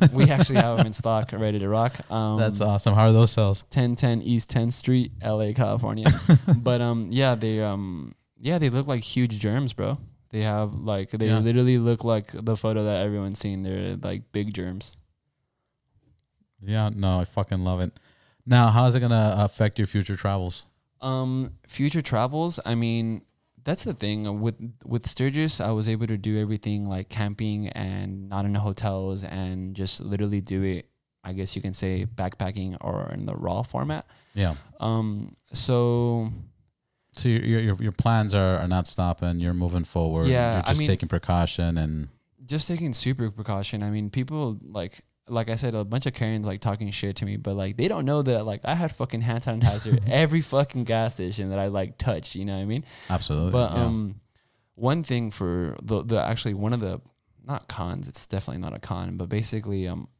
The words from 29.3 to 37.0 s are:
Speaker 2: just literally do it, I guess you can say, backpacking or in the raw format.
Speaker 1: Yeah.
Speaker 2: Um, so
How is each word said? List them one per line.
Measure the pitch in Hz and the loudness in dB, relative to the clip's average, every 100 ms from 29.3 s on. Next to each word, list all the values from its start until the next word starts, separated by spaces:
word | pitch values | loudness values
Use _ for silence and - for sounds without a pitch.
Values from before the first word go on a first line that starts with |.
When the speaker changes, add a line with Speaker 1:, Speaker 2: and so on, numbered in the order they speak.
| 92 95 92 92 95 | -8 -6 -6 -8 -6
Speaker 2:
just | 95 - | -6 -4
literally | - 101 104 101 | -4 -2 0 -2
do | 95 95 | -2 -2
it, | 95 90 - _ _ _ | -2 -4 -8 _ _ _
I | - | -10
guess | 95 92 - | -6 -6 -6
you | |
can | 95 | -6
say, | 92 95 92 113 | -4 -2 -2 -4
backpacking | - 92 - 95 104 95 90 | -4 -6 -4 -6 -4 -8 -8
or | - - 50 | -6 -6 -6
in | 50 - | -6 -6
the | 50 | -6
raw | 87 92 | -4 -4
format. | 127 - 143 156 - _ _ | -4 -4 -4 -6 -8 _ _
Speaker 1:
Yeah. | 101 92 71 - - | -2 0 0 -10 -6
Speaker 2:
Um, | 110 113 110 104 - - _ | -2 0 0 -4 -8 -14 _
so | 127 - 123 120 120 120 117 113 - - _ _ _ _ _ | -4 0 2 4 2 2 0 -2 -6 -12 _ _ _ _ _